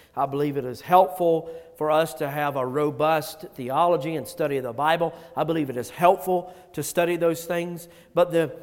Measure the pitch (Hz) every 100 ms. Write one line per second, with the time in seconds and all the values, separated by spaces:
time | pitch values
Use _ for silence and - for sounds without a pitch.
0 | - 131 139 139 147 139 127 135 - 180
1 | 185 - 170 160 160 - - - 151 156
2 | 160 - 143 147 147 135 127 139 151 135
3 | 151 160 151 - 180 - 123 143 175 175
4 | 156 156 113 - 151 135 123 113 151 165
5 | 165 - - - 156 160 139 123 - -
6 | 175 190 185 180 175 - - - 143 -
7 | 170 175 170 165 - 175 175 170 - -
8 | - - 170 165 156 -